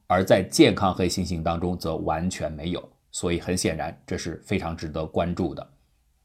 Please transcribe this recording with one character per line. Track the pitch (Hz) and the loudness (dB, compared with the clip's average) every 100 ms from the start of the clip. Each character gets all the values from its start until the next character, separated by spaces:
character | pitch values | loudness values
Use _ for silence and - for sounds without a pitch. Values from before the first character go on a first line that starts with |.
| - | 0
而 | 90 | 2
在 | 95 110 | 6 4
健 | 92 - 139 92 | 4 6 6 8
康 | 95 | 2
黑 | 87 90 | 2 0
猩 | - 87 | 0 -2
猩 | 85 | -2
当 | 82 85 | -2 -2
中 | 87 87 | -2 -2
则 | 82 80 | -4 -4
完 | 85 80 90 | -2 -2 -2
全 | - 78 | -4 -8
没 | 76 82 | -6 -6
有。 | 85 - _ _ | -6 -8 _ _
所 | - 87 | -4 -2
以 | 85 | -2
很 | - 90 | 0 0
显 | 95 80 | 0 -2
然， | 78 - - | -6 -8 -8
这 | 90 | -6
是 | 87 78 | -6 -10
非 | - 95 | -4 -2
常 | 85 82 | -2 -6
值 | 80 | -6
得 | 78 78 | -6 -2
关 | 98 85 | 0 0
注 | 87 85 71 | 0 -2 -4
的。 | - _ _ _ _ _ | -14 _ _ _ _ _